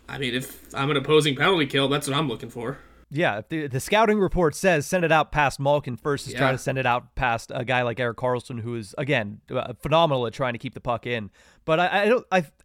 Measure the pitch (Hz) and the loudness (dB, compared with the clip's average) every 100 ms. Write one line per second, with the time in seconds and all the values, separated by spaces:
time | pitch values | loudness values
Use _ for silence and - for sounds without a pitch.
0 | - 135 123 123 127 - - - 139 143 | -14 -6 -4 -4 -6 -14 -12 -4 0 0
1 | 139 156 151 131 165 185 139 139 135 143 | 4 4 4 2 2 2 2 0 0 0
2 | 143 139 151 107 113 120 113 139 - - | -2 -2 -2 -4 -10 -10 -8 -8 -14 -20
3 | - 139 165 104 - 160 143 127 - 208 | -10 -2 0 -2 -4 -6 -4 -4 0 4
4 | 226 214 180 180 160 - 190 160 139 185 | 4 4 2 2 2 2 2 2 0 0
5 | 165 156 147 151 139 - 139 147 135 120 | 4 2 2 2 0 2 0 0 0 -6
6 | 147 143 127 127 135 131 - 131 123 123 | -4 -4 -4 0 0 0 -2 -2 0 0
7 | - - 127 113 - 131 120 127 123 113 | -2 -2 0 0 -4 -8 -2 0 0 -2
8 | 120 110 127 123 - 120 113 117 101 - | -4 -2 -2 -2 -4 -10 -8 -8 -8 -6
9 | 135 135 101 107 - 127 - 120 156 156 | 0 0 -2 -8 -8 -6 -6 -6 0 4
10 | 165 135 117 - 127 117 131 104 127 117 | 4 2 -2 -4 -4 -4 -8 -10 -4 -4
11 | 120 120 101 _ _ _ - 160 175 196 | -4 -6 -6 _ _ _ -2 0 2 2
12 | 208 247 - 185 156 _ | 2 2 2 0 0 _